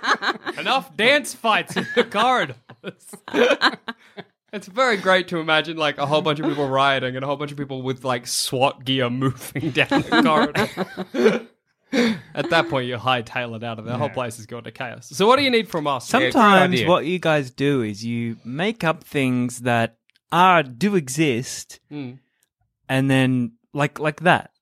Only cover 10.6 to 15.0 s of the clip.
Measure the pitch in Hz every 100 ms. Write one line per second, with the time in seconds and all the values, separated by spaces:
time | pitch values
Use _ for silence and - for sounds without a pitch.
10.6 | 214 - 185 - 185 269 233 - - _
11.6 | _ _ _ 262 233 180 - 147 147 165
12.6 | 165 135 123 120 127 123 113 127 120 110
13.6 | 117 110 110 123 147 131 120 117 107 120
14.6 | 131 - 123 117